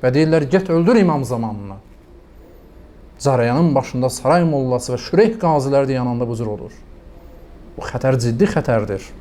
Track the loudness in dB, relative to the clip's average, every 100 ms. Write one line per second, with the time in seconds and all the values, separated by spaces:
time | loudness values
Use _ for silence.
0 | 2 2 2 2 2 0 2 2 4 4
1 | 4 2 -2 -4 -4 -8 -12 -14 -18 -20
2 | -20 -20 -20 -20 -20 -20 -20 -20 -20 -20
3 | -20 -4 0 2 2 2 2 2 -2 -2
4 | -2 -2 2 2 2 0 -2 -2 -4 -8
5 | -2 2 2 2 0 0 2 0 2 -2
6 | -2 -4 -4 -4 -6 -8 -12 -18 -20 -20
7 | -20 -20 -20 -20 -20 -20 -18 -14 -10 -4
8 | 0 0 0 0 0 0 0 -2 -2 -8
9 | -10 -20